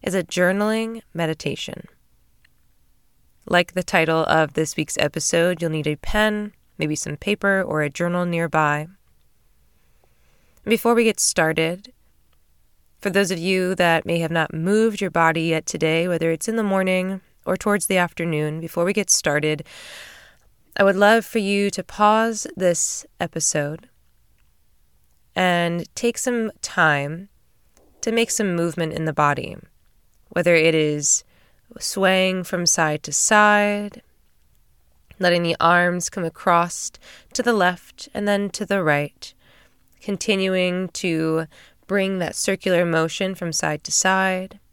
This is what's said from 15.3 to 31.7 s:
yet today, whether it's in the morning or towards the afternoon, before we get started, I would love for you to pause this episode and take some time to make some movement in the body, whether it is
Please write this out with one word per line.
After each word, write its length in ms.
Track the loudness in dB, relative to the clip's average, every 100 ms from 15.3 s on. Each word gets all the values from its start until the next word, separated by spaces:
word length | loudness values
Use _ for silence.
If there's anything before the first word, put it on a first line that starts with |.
| 2
yet 220 | 0 -2 -2
today, 420 | -2 0 0 0
whether 220 | 0 0
it's 180 | -2 -4
in 100 | -2
the 60 |
morning 580 | 0 0 2 0 -2 -6 _ _
or 140 | -4 -2
towards 300 | 0 0 0
the 100 | 0
afternoon, 640 | 0 -2 -4 -2 -2 -4
before 260 | -6 -2 0
we 80 |
get 160 | 0 0
started, 540 | 0 2 0 0 -4 -8 -16 -20 -18 -20 -20 -20 _ _ _ _ 0
I 60 |
would 120 | 2 4
love 300 | 4 4 2
for 140 | -2
you 320 | 0 0 0
to 120 | -4
pause 640 | -10 2 4 4 0 -4 -10 -2
this 480 | 0 0 -4 -6 -14 _
episode 680 | -8 -2 -2 -2 -4 -8 -16 _ _ _ _ _ _ _ _ _ _ _ _ _ _ 0
and 480 | 2 2 0 -2 -6 -2
take 240 | -2 -2
some 320 | -2 -2 -4 -6
time 680 | -8 2 2 2 -2 -8 -14 _ _ _ _ _ _ _
to 100 | -4
make 180 | 0 0
some 260 | 0 0 0
movement 380 | -2 -2 -4
in 120 | -2 -4
the 80 |
body, 440 | 2 2 2 -6 -14 -18 _ _ _ _ _ _
whether 240 | 0 4
it 220 | 4 4 2
is 480 | 0 -2 0 -2 -4 _ _ _ _